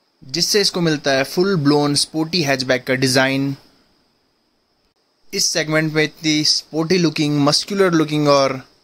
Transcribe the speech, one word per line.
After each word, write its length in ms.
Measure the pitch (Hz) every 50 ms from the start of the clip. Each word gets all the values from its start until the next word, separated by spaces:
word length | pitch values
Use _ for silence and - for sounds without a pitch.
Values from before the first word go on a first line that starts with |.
| _ _ _ _ -
जिससे 360 | 139 131 165 175 - - 214
इसको 200 | 196 - - 185
मिलता 300 | 175 165 156 143 - 147
है 120 | 135 135 139
फुल 300 | 135 - - 180 196 202 170
ब्लोन 380 | 139 143 143 147 147 143 143 143
स्पोर्टी 460 | - - - 156 160 160 160 180 160
हैचबैक 400 | 135 135 131 131 127 131 127 -
का 120 | - 131 127
डिजाइन। 580 | 135 131 127 135 131 131 135 135 139 139 139 139 - _ _ _ _ _ _ _ _ _ _ _ _ _ _ _ _ _ _ _ _ _ _ _ _ _ _ _ _ _ _ _ _ -
इस 180 | - - - -
सेगमेंट 460 | - 175 156 151 156 156 156 156 151
में 100 | 156 151
इतनी 400 | 151 - - - 156 151 151 151
स्पोर्टी 520 | - - - - - - 151 165 160 180 190
लुकिंग, 440 | 175 156 151 - 156 147 147 147
मस्कुलर 520 | 139 143 147 - - - 208 196 196 185 170
लुकिंग 340 | 160 156 147 151 151 147 147
और 340 | 143 139 139 135 131 131 131 - _ _